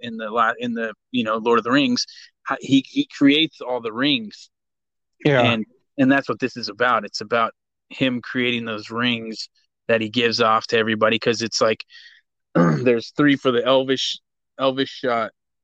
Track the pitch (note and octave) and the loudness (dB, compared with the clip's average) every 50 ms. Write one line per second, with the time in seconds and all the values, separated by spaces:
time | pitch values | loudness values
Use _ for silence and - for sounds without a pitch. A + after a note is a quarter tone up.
0 | A#2+ A#2+ A2+ A2+ A2+ G#2+ A2 A#2+ A2+ A2+ A#2 A2+ A#2+ B2 A2+ A#2 A2+ A2 G#2 _ | -12 -12 -10 -10 -8 -4 0 2 2 2 0 -2 -4 -6 -4 -4 -6 -6 -8 _
1 | _ _ - B2 A#2 A2 A2 A2+ G#2+ A#2+ A#2 A2+ G#2 A#2 B2+ C#3+ C#3+ B2+ B2 B2 | _ _ -4 -2 -2 0 -2 -2 2 2 2 2 2 2 2 2 2 2 0 -2
2 | - - - - - - _ _ - - - - - - - C3+ C3 - - C3+ | -4 -8 -10 -20 -20 -20 _ _ -8 -8 -8 -6 -2 2 4 4 2 2 -2 -4
3 | D3 - - - D3 C#3 C#3+ D3+ D#3+ D3+ _ - B2+ B2 B2 B2 A#2 A#2 G#2+ A#2 | -4 -4 -2 2 4 4 6 4 2 0 _ -8 -8 -6 -6 -6 -6 -6 -6 -2
4 | C3 D3 C#3+ B2 A2 G#2 - - - - _ _ _ _ _ _ _ _ _ _ | -2 0 0 -2 -4 -6 -14 -18 -20 -20 _ _ _ _ _ _ _ _ _ _
5 | _ _ _ _ - D3+ C#3+ C3 A#2+ A#2+ A#2 A2+ G#2+ _ _ _ _ _ _ - | _ _ _ _ 0 2 4 4 4 2 2 -2 -4 _ _ _ _ _ _ 0
6 | C3+ C3 C#3 C#3 C3+ - - G#2+ - A#2+ - B2 A2 G#2+ G2+ G#2 A#2+ B2+ A#2+ A2 | 2 2 2 2 0 -2 -4 -4 -4 -6 -6 -6 -12 -10 -4 -2 0 2 2 0
7 | G#2 G2+ - - A2 G#2+ A#2+ A#2 A2+ G#2+ - _ _ _ _ _ _ - - - | -2 -4 -10 -10 -8 -2 0 0 0 0 -4 _ _ _ _ _ _ -14 -6 -2
8 | C3+ C3 B2 A#2+ G#2+ - - C3 B2 B2 A#2+ A#2 A#2 A2+ A2 G#2+ G#2 - A2+ A2+ | -2 0 -2 -2 -6 -6 -4 -2 -2 -2 -2 -4 -4 -6 -8 -10 -10 -10 -6 -4
9 | A#2+ B2 A#2+ A2+ A2+ A2 A2 - - - _ _ _ _ _ _ _ - A#2 A2+ | -2 -2 -2 -4 -6 -10 -12 -12 -14 -16 _ _ _ _ _ _ _ 0 0 0
10 | A2 G#2+ G#2+ B2 A#2 A#2 A2 A2 A#2 A2 A2 A2+ - - - A2+ A2 A2+ A2 G#2+ | 0 -2 0 0 0 2 2 2 2 2 2 2 0 0 0 0 2 2 0 2
11 | A2 A2 A2+ A2 - B2+ A#2 G#2 A2+ A2 - - B2+ A2 A2 - - _ - - | 2 2 2 2 0 0 0 0 -2 -4 -2 0 2 2 0 0 -6 _ -20 -20
12 | - - - _ _ _ _ _ _ _ - E3+ E3+ E3+ D#3 C#3+ B2 B2+ A#2+ A#2 | -20 -20 -20 _ _ _ _ _ _ _ 0 2 2 2 2 2 2 2 2 2
13 | - - - - D3 D3 C#3+ C3+ - C3+ B2 A#2+ A#2 B2 C3+ C3 C3+ C3 C3+ B2+ | 0 -6 -2 0 2 2 2 2 0 0 0 0 2 2 2 2 2 0 -2 -2
14 | - - - - _ _ _ _ _ _ _ - C3 C3+ C3 C3 C3+ C3 - - | -2 -6 -6 -8 _ _ _ _ _ _ _ -4 -2 -2 0 0 -4 -4 -6 -6
15 | - B2+ A#2+ A#2 A2 G2+ - _ _ _ _ _ | -4 -2 -2 -2 -4 -6 -8 _ _ _ _ _